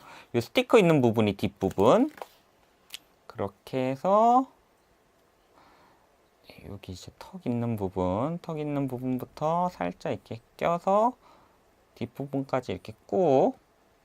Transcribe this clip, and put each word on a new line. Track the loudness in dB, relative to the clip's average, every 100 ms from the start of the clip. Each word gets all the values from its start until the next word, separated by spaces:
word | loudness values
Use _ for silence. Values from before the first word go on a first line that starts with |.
| -8 -20 -4 -4
요 |
스티커 | 0 -2 4 6
있는 | 6 4
부분이 | 4 2 0
뒷부분. | 0 -6 -2 -4 2 4 6 2 -4 -20 _ _ _ _ _ _ -20 _ _ -20
그렇게 | -10 -10 _ -10 -6 -4
해서 | -4 0 4 4 4 2 _ _ _ _ _ _ _ _ _ _ _ _ _ _ _ _ _ _ _ _ -20 -18
여기 | -18 -16
이제 | -16 -18 _
턱 | -20 -10 -6
있는 | -4 -4 -4
부분, | -6 -4 -2 -2 -4 -6
턱 | -10 -8
있는 | -6 -4 -4
부분부터 | -6 -6 -6 -8 -6 -4 -2 -4
살짝 | -4 -8 -8 -8
이렇게 | -8 _ -16 _ -6
껴서 | -4 -2 0 2 2 -2 _ _ _ _ _ _ _ _
뒷부분까지 | -12 -10 -8 -6 -4 -6 -4
이렇게 | -10 -12 -20 -4
꾹, | 0 4 4 4 -2 _ _ _ _